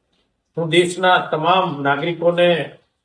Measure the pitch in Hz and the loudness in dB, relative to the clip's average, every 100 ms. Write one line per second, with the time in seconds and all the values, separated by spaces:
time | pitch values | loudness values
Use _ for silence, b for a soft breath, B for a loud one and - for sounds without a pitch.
0 | _ _ _ _ _ - 165 170 175 185 | _ _ _ _ _ -8 0 2 2 2
1 | 185 180 - 156 160 185 156 143 139 139 | 2 2 0 -2 0 0 0 -2 -2 -2
2 | 170 165 170 175 175 165 135 - _ _ | -4 -2 0 2 2 0 -4 -14 _ _